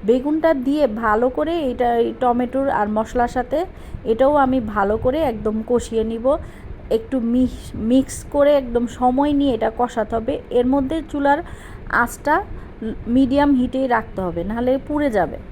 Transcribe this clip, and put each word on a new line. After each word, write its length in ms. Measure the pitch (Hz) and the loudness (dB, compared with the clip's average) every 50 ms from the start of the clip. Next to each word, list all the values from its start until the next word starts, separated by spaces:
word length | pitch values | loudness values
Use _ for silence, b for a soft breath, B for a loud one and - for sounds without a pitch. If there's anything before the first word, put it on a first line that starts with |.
| - | 4
বেগুনটা 480 | 196 233 262 247 285 302 320 311 320 320 | 2 2 2 2 0 0 2 4 4 4
দিয়ে 340 | 269 240 269 285 302 294 | 4 2 0 2 2 2
ভালো 420 | 240 214 226 226 220 208 220 247 254 | 2 0 0 0 2 2 4 2 0
করে 420 | 247 - 302 311 339 339 302 254 | 0 0 -2 0 0 -2 -2 -2
এটা 260 | 240 226 247 240 233 | 0 0 2 2 2
এই 160 | 233 233 226 226 - | 2 2 0 0 0
টমেটোর 500 | 254 247 240 240 247 240 - 269 269 269 | 0 2 2 2 0 -2 0 -2 0 0
আর 180 | - - 208 208 | 0 0 0 0
মশলার 380 | 214 214 220 220 - 247 240 | 0 -2 -2 -2 0 0 0
সাথে 380 | 240 - 254 240 - 262 302 359 370 B B B B B B - | 0 0 -4 -4 -2 -2 -2 -2 -4 B B B B B B -2
এটাও 320 | - 226 220 269 269 294 | -2 2 4 4 4 6
আমি 240 | 294 269 254 254 262 | 4 4 4 2 0
ভালো 380 | 226 214 208 208 196 196 208 | 0 0 0 0 0 2 0
করে 220 | 220 - 254 254 311 | 0 0 0 0 2
একদম 440 | 320 269 226 214 214 220 214 220 214 | 0 0 -2 -2 -2 -2 -2 -2 -2
কষিয়ে 360 | - 247 233 226 - 226 220 220 | 0 0 0 0 0 -2 -2 -2
নিব। 340 | 220 226 226 226 262 294 330 B B B B B B B B - - | -2 -4 -2 0 0 0 0 B B B B B B B B -4 -2
একটু 300 | - 226 226 - 277 262 | -2 -2 -2 -2 -4 -2
মিশ-, 560 | 226 233 240 254 254 247 - - - - - | 0 2 2 2 2 2 -2 -8 -12 -12 -8
মিক্স 500 | 233 214 220 247 269 262 - - - - - | -4 0 2 4 4 2 2 -6 -12 -12 -4
করে 220 | - 285 285 285 294 | 2 4 4 6 6
একদম 340 | 277 262 240 233 240 240 | 4 2 0 -2 -2 -2
সময় 460 | 240 - - 254 254 254 262 285 294 294 | -2 -4 0 2 2 4 4 2 2 2
নিয়ে 200 | 277 285 277 240 | 2 2 2 0
এটা 180 | 220 226 226 - | 0 -2 -2 0
কষাতে 380 | - 247 233 - 240 214 214 233 | 0 -2 -2 0 -4 -4 -2 -2
হবে। 240 | 226 220 247 285 - - - | -4 -2 -2 -4 -4 -6 -2
এর 160 | - 247 247 | 0 0 2
মধ্যে 360 | 254 262 277 269 262 320 320 302 - | 2 2 2 0 0 -2 -4 -6 -6
চুলার 260 | - 294 277 277 285 302 349 B B B B B B B B B | -4 0 2 2 2 2 0 B B B B B B B B B
আঁচটা 540 | - - 240 233 - - - 285 302 349 427 - B B B B B - 220 220 - - - | 0 0 0 0 -4 -6 0 0 0 0 0 -4 B B B B B -10 -8 -8 -8 -8 -4
মিডিয়াম 480 | - 240 262 269 240 262 285 285 285 285 | 0 4 4 4 4 4 4 4 4 4
হিটেই 320 | 254 247 240 - 262 269 | 4 2 0 0 -2 0
রাখতে 340 | 254 240 220 214 - - 190 | 2 0 0 0 -4 -6 -4
হবে, 220 | 190 180 165 170 170 | -4 -4 -4 -4 -4
নাহলে 360 | 196 220 233 247 247 262 277 262 | -4 -4 -2 0 0 0 0 -2
পুড়ে 240 | - 294 294 294 285 | -4 -2 0 0 0
যাবে। 260 | 220 202 170 143 - - - - | 2 0 0 0 -4 -12 -14 -16